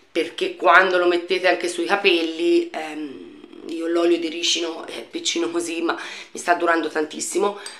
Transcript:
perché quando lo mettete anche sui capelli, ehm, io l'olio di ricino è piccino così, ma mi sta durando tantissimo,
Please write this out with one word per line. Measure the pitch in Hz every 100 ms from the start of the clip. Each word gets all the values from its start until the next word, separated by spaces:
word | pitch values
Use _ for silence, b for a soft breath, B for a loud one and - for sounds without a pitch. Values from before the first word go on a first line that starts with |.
| _
perché | - 160 - 180 -
quando | 175 170 190 180
lo | 175
mettete | 175 170 185 180
anche | 175 170
sui | - 170
capelli, | 202 202 170 160 160 170 170 170
ehm, | - 156 151 151 117 82 76 - - -
io | 165 165
l'olio | 170 170 170
di | 165
ricino | 165 170 165 170 160 -
è | -
piccino | - 165 170 170 170
così, | 170 170 165
ma | 165
mi | - - - - -
sta | -
durando | 170 170 165 156
tantissimo, | 160 151 - - 175 202 202 B